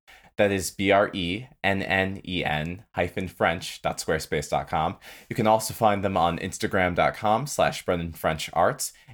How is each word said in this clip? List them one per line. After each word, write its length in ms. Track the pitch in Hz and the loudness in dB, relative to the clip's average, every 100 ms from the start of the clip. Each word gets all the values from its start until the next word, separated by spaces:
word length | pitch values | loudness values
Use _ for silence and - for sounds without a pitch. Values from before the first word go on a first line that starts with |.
| _ - - - | _ -20 -8 0
That 160 | 101 | 2
is 180 | 98 92 | 2 -2
B 200 | - 98 | 0 4
R 180 | 98 104 | 6 4
E 320 | 98 87 104 131 - | 0 -4 -4 -8 -4
N 160 | 98 98 | 0 0
N 400 | - 95 95 98 - | 0 0 0 -4 -6
E 160 | 87 | -4
N 400 | - 76 80 92 - | -2 -2 -2 -8 -8
hyphen 320 | - 87 104 90 | -4 -4 -4 -8
French 540 | - 98 85 - - | 0 0 0 -6 -6
dot 160 | 78 - | -6 -4
squarespace 540 | - 80 - 78 - | -2 -2 -2 -4 -2
dot 180 | 73 71 | -4 -2
com. 300 | 82 80 98 - - - | -2 -2 -4 -14 -18 -8
You 40 | - | 0
can 100 | 107 | 4
also 260 | 110 - | 4 2
find 320 | - 110 101 | 0 2 2
them 140 | 98 92 | 0 2
on 180 | 85 85 | 2 0
Instagram 540 | 92 - 107 98 90 | -6 -4 -2 2 2
dot 200 | 87 73 - | 2 0 0
com 300 | 107 110 143 | 0 0 0
slash 360 | - 78 - - | 0 0 0 -2
Brennan 260 | 90 85 | -2 -4
French 380 | 82 85 78 - | -4 -2 -2 -2
Arts 400 | 80 98 143 - - - | 2 2 0 -8 -12 -20